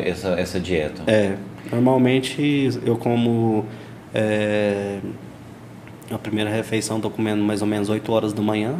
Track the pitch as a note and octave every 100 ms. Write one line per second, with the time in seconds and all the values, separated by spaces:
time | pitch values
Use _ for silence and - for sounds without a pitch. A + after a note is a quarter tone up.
0 | F2+ F2 F#2+ F2 F2+ F#2+ F2 E2 D2+ D2+
1 | D#2 A2 G2 G2 - - - A#2+ B2 C3
2 | B2 C3 B2+ - D3 C#3+ C3 A#2+ A#2+ A2+
3 | B2 A#2+ A#2 A#2 A2+ G#2+ G#2+ - - -
4 | - - G#2+ G#2+ G#2+ G#2 G#2 G2+ G2+ G2+
5 | G2 - - - - - - - - -
6 | - A2+ A2 G#2+ G#2+ A2 G#2+ A2 G#2 A2
7 | G#2 - G#2+ G#2+ G#2 G2+ G#2 G#2 G2+ G#2+
8 | A#2+ A2+ G#2+ A2 G#2+ G#2+ A2